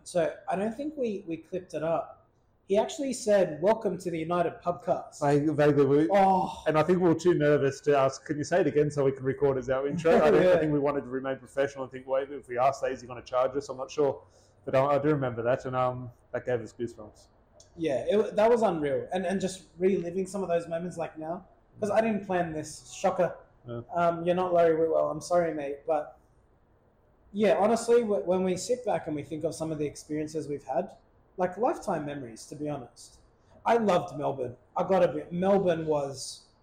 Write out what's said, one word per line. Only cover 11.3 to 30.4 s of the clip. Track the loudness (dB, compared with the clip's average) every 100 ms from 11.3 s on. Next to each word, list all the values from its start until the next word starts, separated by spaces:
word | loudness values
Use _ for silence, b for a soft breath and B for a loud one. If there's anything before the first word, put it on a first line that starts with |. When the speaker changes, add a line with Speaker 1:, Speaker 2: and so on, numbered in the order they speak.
| -6
Speaker 2:
professional | -6 -2 -2 -4 -10
and |
think, | -10 -4
"Wait, | -2 -2
if | -10 -8
we | 0
ask | 0 0
that, | -4
is | -6
he | -10
gonna | -14
charge | -4 0 0 -2
us?" | -8
I'm | -10
not | -8
sure. | -2 -2 -2 b b b b -2
But | 0
I, | 2
I | 2
do | 2
remember | 0 -2 -2
that, | 0 -2 -2
and, | -2
um, | -2 -4 -12 -18 _
that | -8 -4
gave | -4
us | -6
goosebumps. | -8 -8 -8 -20 -20 _ _ _ _ -20 -6
Speaker 1:
Yeah, | -2 -2 2
it, | 2 2 2
that | 4
was | 6
unreal. | 4 0 -2 -2 -2
And, | -4 -2
and | -2
just | -4 -8 -16 -2
reliving | 0 2 -2 -6 -6
some | -6
of | -2
those | -2 -2
moments, | -6 -6 -8
like, | -8 -8
now, | -10 -10 -12 _ _ -8
'cause | 0
I | 2
didn't | 2 -2 -2
plan | -2 -2
this. | -6 -10 -16 -18
Shocker. | -4 -2 0 -2 -4 -18 _ -12
Speaker 2:
Yeah. | -12 -6 0
Speaker 1:
Um, | 0 2
you're | 0 0
not | 2
Larry | 4 4 4
Whitwell. | 2 2 0
I'm | -4
sorry, | 0 0 0 -4
mate. | -6 -8 -2
But, | -2 -4 -14 _ _ _ _ _ _ _ _ _ _ _
yeah, | 0 2 4
honestly, | 2 2 4 4
w-, | 4 -2
when | 0 0
we | 0 -2
sit | -2 -4 -2
back | -4 -4
and | -8
we |
think | -8 -6
of | -6 -6
some | -6
of | -4
the | -6
experiences | -8 -8 -8 -6 -8